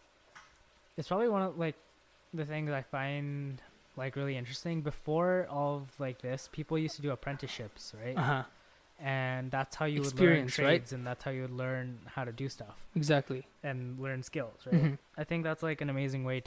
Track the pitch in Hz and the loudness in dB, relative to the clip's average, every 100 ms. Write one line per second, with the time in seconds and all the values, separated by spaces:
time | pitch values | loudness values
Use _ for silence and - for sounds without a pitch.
0 | - _ _ - - - _ - _ - | -18 _ _ -20 -20 -20 _ -20 _ -8
1 | - 185 240 202 190 160 165 - - _ | -2 2 2 2 2 0 -2 -4 -12 _
2 | _ _ _ 165 151 151 151 139 127 139 | _ _ _ -6 -4 -2 0 -2 -2 -4
3 | 135 143 143 143 139 127 - - - - | -2 -2 -4 -4 -6 -8 -12 -20 -14 -6
4 | 131 139 139 131 120 135 170 165 147 - | -4 -2 -2 -2 -6 -6 -2 -2 -2 -4
5 | - 160 180 185 175 143 143 143 135 - | 0 2 4 4 2 0 0 0 -6 -6
6 | 131 127 127 135 - - 151 160 156 - | -6 -4 -4 -4 -6 -8 -2 0 0 -2
7 | 143 127 - 139 131 - 107 - - 107 | -4 -2 -4 -6 -6 -8 -10 -12 -14 -8
8 | 117 202 135 135 127 - - - _ - | -4 0 2 2 -2 -12 -20 -20 _ -6
9 | 139 135 127 127 127 131 135 - 156 147 | -2 0 0 -2 -2 -2 -2 0 0 2
10 | 139 131 175 160 127 139 139 170 120 127 | 2 8 8 8 4 4 6 6 2 -6
11 | 123 123 143 131 127 123 127 131 127 120 | -4 -4 -4 -2 -4 -2 -2 -2 -4 -8
12 | 110 - 123 113 135 - 104 - - 170 | -10 -6 -4 -4 -4 -6 -12 -12 -4 0
13 | 147 143 - 131 - - 147 131 123 131 | 4 4 4 -6 -8 -8 -6 -4 -4 -6
14 | 135 131 127 156 117 - - 170 151 139 | -4 -4 -4 -6 -6 -6 4 6 6 2
15 | _ - 151 170 160 156 160 151 147 135 | _ -8 -2 0 0 0 -2 0 0 0
16 | 139 135 131 127 | 0 0 -2 -2